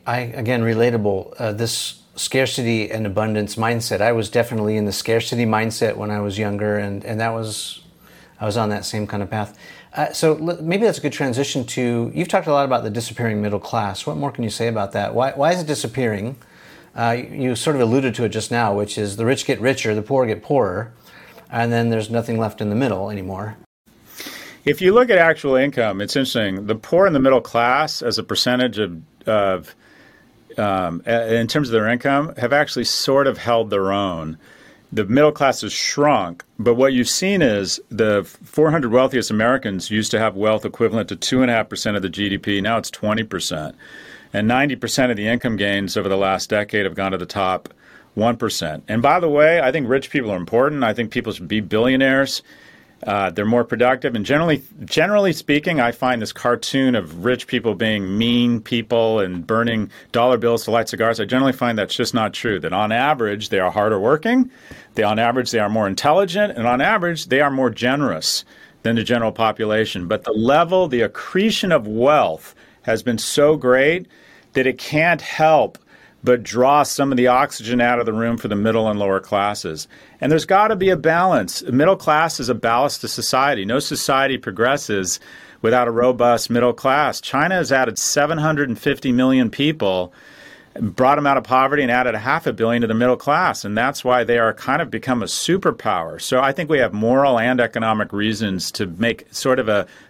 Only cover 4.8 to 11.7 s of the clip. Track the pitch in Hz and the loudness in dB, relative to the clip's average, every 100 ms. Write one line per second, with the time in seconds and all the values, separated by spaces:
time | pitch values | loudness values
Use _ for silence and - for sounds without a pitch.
4.8 | 104 - - 113 113 120 113 107 110 - | -2 -4 -2 -2 0 -2 0 0 -2 -2
5.8 | 113 107 104 104 104 98 104 101 104 104 | -2 -2 -6 -4 -4 -4 -4 -2 -2 -2
6.8 | 101 101 - 110 113 113 110 107 - - | -4 -8 -8 -4 -4 -4 -6 -8 -12 -14
7.8 | - _ - - - - 110 110 104 104 | -20 _ -20 -20 -20 -8 -4 -2 -2 -2
8.8 | - 107 104 104 95 110 104 - - - | -6 -6 -6 -6 -6 -6 -6 -12 -20 -20
9.8 | - - 147 - 160 151 165 170 160 196 | -12 -6 -4 0 0 0 -2 -4 -4 0
10.8 | 220 160 147 - 135 120 139 139 120 | 0 0 -4 -2 -2 -2 -2 -4 -4